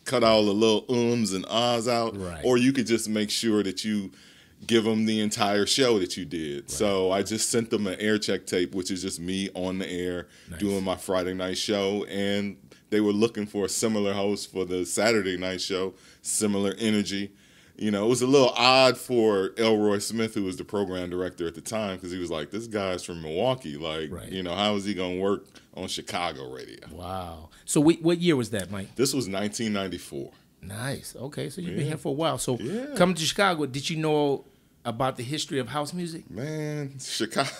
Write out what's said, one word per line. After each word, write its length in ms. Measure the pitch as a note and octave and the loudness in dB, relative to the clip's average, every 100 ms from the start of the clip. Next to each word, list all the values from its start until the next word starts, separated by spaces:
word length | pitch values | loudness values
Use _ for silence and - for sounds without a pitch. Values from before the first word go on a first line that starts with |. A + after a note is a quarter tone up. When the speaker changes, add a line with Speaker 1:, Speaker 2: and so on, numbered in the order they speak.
Speaker 1:
cut 200 | - B2 | -2 4
all 200 | A#2 A2 | 8 8
the 80 | G#2 | 6
little 320 | G2+ A2+ G#2 - | 4 4 4 2
ums 440 | B2 A#2 A#2+ G#2+ | 0 2 2 0
and 140 | F#2+ - | -2 -2
ahs 400 | A2 A#2+ A#2+ A#2 | 0 2 2 2
out. 320 | A#2+ A2+ G2+ | 0 0 -4
Speaker 2:
Right. 220 | F#2 D#2+ | -8 -2
Speaker 1:
Or 160 | G#2 B2 | 2 4
you 140 | B2+ | 4
could 160 | C3+ A2 | 2 2
just 200 | A2+ G#2+ | 0 0
make 220 | G#2+ G#2 | -2 -2
sure 320 | - A#2 G#2+ | 0 2 2
that 220 | F#2+ F#2 | 2 -2
you 260 | A2 G#2+ F#2+ - - - - _ - | -4 -4 -6 -12 -20 -20 -20 _ 2
give 180 | A2+ | 2
'em 220 | G#2+ A2 A2 | 4 2 2
the 140 | A2 | 0
entire 440 | G#2 A#2 G2+ G#2 | 0 0 2 2
show 360 | G2+ - B2+ A2 | 2 4 4 4
that 160 | F2+ - | 2 -4
you 80 | |
did. 380 | E2+ E2+ D#2 C#2+ | -6 -6 -6 -8
Speaker 2:
Right. 80 | - | -8
Speaker 1:
So 400 | - G#2 G2 F#2 | -2 0 2 2
I 100 | G2 | 2
just 280 | G2 A2 - | 0 -2 0
sent 200 | A#2+ A#2 | 0 0
them 160 | A2 G2+ | -2 -2
an 140 | F2 | -2
air 180 | G#2+ G#2+ | 0 0
check 280 | G#2+ F#2+ - | 0 -4 -2
tape, 280 | F#2+ F2 | -2 0
which 160 | F#2+ F2 | -2 -6
is 120 | F#2+ | -6
just 180 | F#2 E2+ | -6 -6
me 280 | E2+ F#2+ G2 | -6 -4 -4
on 240 | F#2 F#2 F#2 | -4 -4 -4
the 100 | E2+ | -6
air 380 | F2 F2+ F2+ E2+ - - | -4 -4 -6 -10 -18 -16
Speaker 2:
Nice. 80 | E2 | -4
Speaker 1:
doing 240 | G2+ G2 | -2 0
my 140 | F#2+ F2+ | -2 -4
Friday 380 | - F#2 F2+ | -2 0 0
night 220 | F#2 F#2 F2+ | -2 -4 -4
show. 480 | - G2+ G2 G2+ - | 0 0 2 0 -2
And 500 | G2 G2 G2+ G2+ F#2+ - - _ | -2 0 0 -2 -8 -18 -20 _
they 100 | G#2+ | 2
were 120 | G#2 | 2
looking 340 | G#2 A#2 A2 G#2 | 4 2 0 -4
for 180 | G#2 F#2 | -2 -2
a 20 | |
similar 440 | - A2+ A2 G2+ | 0 0 0 0
host 380 | G2+ G2+ G2+ - | 0 0 -2 -4
for 140 | F#2+ | -6
the 200 | F2+ F2+ | -4 -2
Saturday 520 | F2 - G#2+ A2 F#2+ F2+ | -2 2 4 4 2 -2
night 240 | F#2 F#2 | -4 -4
show, 340 | - F#2 F#2+ - - - | -4 -2 -4 -8 -20 -14
similar 540 | - - G#2+ G2+ G2+ - | -6 0 0 2 0 0
energy. 500 | A2 G#2 F2+ G2 G2 - _ _ - | 2 2 0 -4 -6 -12 _ _ -20
You 160 | - G#2+ | -4 0
know, 140 | G2+ | 2
it 40 | G#2+ | 2
was 120 | B2+ | 4
a 60 | B2+ | 6
little 240 | C#3 B2 | 8 6
odd 480 | - B2 C3 C3 A#2+ | 6 6 8 8 6
for 560 | - B2 A2 G2+ F#2+ A2 | 2 4 6 4 2 2
Elroy 420 | A2+ G#2+ G#2 G2+ | 4 6 4 2
Smith, 360 | G#2 A2+ A2 | 0 -2 -2
who 100 | A2 | -2
was 120 | F#2+ F2 | -4 -4
the 80 | |
program 440 | E2+ G2+ F#2+ F2+ F2 | -4 -2 -2 -2 -4
director 400 | F2+ F2+ F2+ E2 | -4 -4 -4 -6
at 60 | |
the 80 | E2 | -6
time, 360 | D#2 A2 G#2 F#2 | -6 -4 -4 -6
'cause 140 | F2+ | -8
he 60 | F#2 | -6
was 120 | E2+ | -4
like, 200 | E2 D2+ | -4 -6
"This 160 | G2+ A#2 | -8 -4
guy's 360 | G#2+ F#2+ F2+ | -2 -2 -4
from 200 | - E2+ | -6 -10
Milwaukee. 560 | D#2 E2 B2 B2+ D#2 C#2+ | -6 -2 0 -2 -6 -8
Like, 340 | D#2+ D#2+ D#2 | -6 -6 -6
Speaker 2:
Right. 180 | E2+ - | -10 -8
Speaker 1:
you 120 | F#2+ | -6
know, 120 | F2+ | -4
how 220 | F2+ G#2 G#2 | 0 0 0
is 80 | |
he 80 | G2 | -2
gonna 240 | F2+ F2+ F2+ | -4 -4 -2
work 300 | G2 G2 - - - | 0 -2 -6 -20 -18
on 140 | - F#2 | -12 -8
Chicago 640 | - D2 F#2 F2 C2+ C2 | -8 -6 -4 -4 -4 -10
radio?" 260 | C2 G#1+ - - | -12 -14 -18 -16
Speaker 2:
Wow. 560 | E2 F2+ F#2+ F2 D#2+ D#2+ - | -12 -8 -8 -8 -12 -18 -16
So 160 | - E3 | -2 4
we, 140 | D3 | 6
what 260 | E3 D#3+ F3 | 4 2 2
year 160 | F3 C#3 | 2 2
was 140 | A2 | 0
that, 200 | G#2+ F2 | -4 -6
Mike? 240 | G2+ G2+ | -8 -8
Speaker 1:
This 200 | - C3+ | 0 2
was 120 | C3+ F#2+ | 2 -2
nineteen 460 | G2 G#2 G#2 A2+ | -2 -4 -2 -2
ninety-four. 580 | G2+ F#2+ F2+ - C#2+ B1 - _ _ | -2 -2 -6 -10 -12 -12 -16 _ _
Speaker 2:
Nice. 560 | F#2 G#2 C3 A#2+ - - | -14 -8 -6 -6 -10 -12
Okay, 320 | C#3 C3 C#3+ | -12 -8 -10
so 140 | F3+ | -8
you've 80 | F3 | -6
been 100 | G3 | -2
Speaker 1:
Yeah. 60 | C#3+ | -2
Speaker 2:
here 100 | D3+ | -2
for 140 | E3 | -4
a 20 | |
while. 240 | C#3 D#3+ C3 | -2 0 0
So 220 | - B2 | -2 -2
Speaker 1:
Yeah. 340 | B2+ G#3+ C#4 | -4 -6 -4
Speaker 2:
coming 220 | B3 F3+ E3 | 2 4 4
to 80 | |
Chicago, 400 | D#3 - G3 E3 | 0 2 2 2
did 240 | C#3 C#3 C3+ | -2 -4 -4
you 80 | D#3+ | -2
know 480 | D#3 D3+ C#3+ C3+ - _ _ _ | 2 4 4 0 -4 _ _ _
about 320 | A#2+ A#2 C3 B2+ | -8 -2 -2 -2
the 60 | |
history 360 | A#2+ D3+ - C#3 | -6 -6 -2 -4
of 100 | A2+ | -2
house 260 | D3 D3 | -4 -4
music? 360 | F3+ F3 D#3+ - | -4 -6 -8 -12
Speaker 1:
Man, 680 | F#2+ D3 D#3 D3+ D3 C#3 C3+ | -8 -6 -4 -4 -4 -6 -8
Chicago, 500 | - - D#3+ - C#3 - | -8 -4 -2 -2 -2 -2